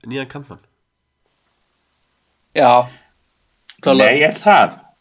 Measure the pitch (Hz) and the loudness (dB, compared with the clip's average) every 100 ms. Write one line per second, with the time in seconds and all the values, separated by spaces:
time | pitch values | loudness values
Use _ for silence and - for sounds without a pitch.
0 | 113 131 131 147 139 - _ _ _ _ | -14 -14 -12 -16 -20 -20 _ _ _ _
1 | _ _ _ _ _ _ _ _ _ _ | _ _ _ _ _ _ _ _ _ _
2 | _ _ _ _ _ - 131 123 123 - | _ _ _ _ _ -2 2 2 -2 -10
3 | _ _ _ _ _ _ - - - 135 | _ _ _ _ _ _ -20 -8 -2 2
4 | 110 139 151 - 208 185 92 - _ _ | 2 0 -2 -2 0 2 2 -4 _ _